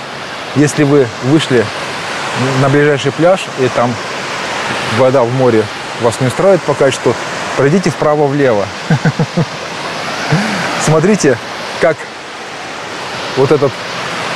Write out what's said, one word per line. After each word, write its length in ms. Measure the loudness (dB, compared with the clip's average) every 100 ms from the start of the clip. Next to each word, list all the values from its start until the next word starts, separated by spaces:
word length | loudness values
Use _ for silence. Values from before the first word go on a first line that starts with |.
| -12 -12 -12 -10 -4
Если 300 | 2 2 4
вы 220 | 4 4 4 0
вышли 400 | 2 2 4 2 2 -4 -8 -8 -8 -6 -6 -2 0 2
на 80 | 4
ближайший 420 | 4 4 2 0
пляж, 360 | 2 4 4 -2 -2
и 100 | 0
там 180 | 2 0 -2 -6 -8 -8 -8 -6 -6 -4 -4 -2 2
вода 240 | 4 4
в 100 | 2
море 320 | 2 4 4 0 -6 -10 -2
вас 200 | 0 2
не 60 | 0
устраивает 320 | 2 4 4
по 120 | 2
качеству, 400 | 2 2 2 0 0 -4 -8 -6 0
пройдите 340 | 2 4 2
вправо-влево. 760 | 0 0 2 2 2 2 2 0 -6 -2
<laughs> 580 | 0 0 0 -2 0 -2 -4 -10 -8 -8 -8 -6 -6 0 0 0 -2 -4 -2
Смотрите, 540 | 2 4 4 4 2 0 -2 -10 -10 0
как 160 | 0 0 -8 -14 -14 -14 -14 -12 -12 -12 -12 -10 -10 -8 -4 0
вот 160 | 4
этот, 180 | 4 2 -2 -8 -8 -6 -6 -6